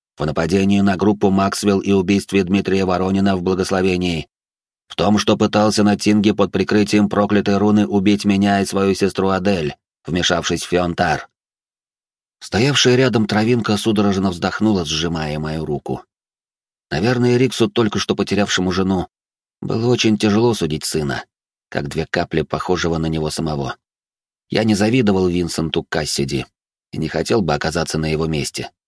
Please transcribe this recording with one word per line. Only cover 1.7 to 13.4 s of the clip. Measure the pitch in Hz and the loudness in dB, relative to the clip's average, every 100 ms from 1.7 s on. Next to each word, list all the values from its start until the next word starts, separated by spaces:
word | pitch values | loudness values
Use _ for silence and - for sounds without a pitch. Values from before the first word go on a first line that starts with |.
| 98 | 0
и | - | 2
убийстве | 98 90 101 - 98 | 0 2 0 0 -2
Дмитрия | 87 98 92 95 95 | 2 0 0 0 0
Воронина | 90 92 98 98 95 | 0 0 0 0 0
в | |
Благословении, | 90 92 92 95 95 90 90 82 - _ _ _ _ _ - | 0 -2 0 0 0 0 -2 -4 -8 _ _ _ _ _ -14
в | - | -2
том, | 90 104 | 2 2
что | - 104 | 2 2
пытался | 107 107 107 104 | 2 2 2 2
на | 104 101 | 2 2
Тинге | - 107 104 | 2 2 2
под | 104 95 | 2 0
прикрытием | 92 92 104 101 104 101 | 0 0 2 2 2 2
проклятой | 98 101 101 98 98 | 0 2 2 2 2
руны | 104 104 101 | 4 2 2
убить | 101 95 101 104 | 2 2 2 2
меня | 98 101 101 | 2 2 0
и | 95 | 0
свою | 98 98 95 | 0 0 2
сестру | 98 - 95 | 0 0 0
Адель, | 95 92 95 73 - _ _ - | 0 0 0 -2 -8 _ _ -4
вмешавшись | 87 82 85 80 85 | -2 0 0 -2 -4
в | - | -2
Фионтар». | 87 87 82 87 71 - _ _ _ _ _ _ _ _ _ _ _ | -2 -2 -2 -2 -2 -6 _ _ _ _ _ _ _ _ _ _ _
Стоявшая | - 98 135 131 127 123 | -6 0 2 2 4 4
рядом | 131 113 107 | 4 2 0
травинка | 104 | 0